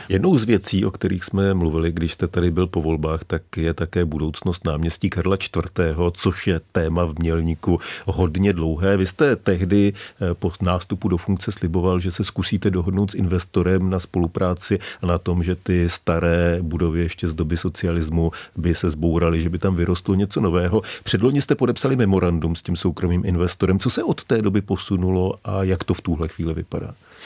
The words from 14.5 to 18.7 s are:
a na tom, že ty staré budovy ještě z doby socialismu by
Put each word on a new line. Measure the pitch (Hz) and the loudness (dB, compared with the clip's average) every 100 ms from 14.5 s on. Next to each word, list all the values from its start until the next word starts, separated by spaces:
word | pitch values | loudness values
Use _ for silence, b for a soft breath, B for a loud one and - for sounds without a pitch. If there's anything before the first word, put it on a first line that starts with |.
| 87 - 98 B B | -2 -2 -4 B B
a | 90 | -2
na | 87 | -2
tom, | 90 87 | 0 0
že | 85 90 | 0 -2
ty | - 90 85 | 0 2 2
staré | - - 82 85 85 87 85 | 0 -2 0 2 2 2 0
budovy | 85 82 85 82 | -2 -2 0 0
ještě | 85 - 87 | -2 -2 -4
z | |
doby | 78 78 85 | -2 -2 -2
socialismu | 92 - 90 85 78 82 82 B B - | -2 -4 -2 -2 0 0 0 B B -4
by | 87 | 0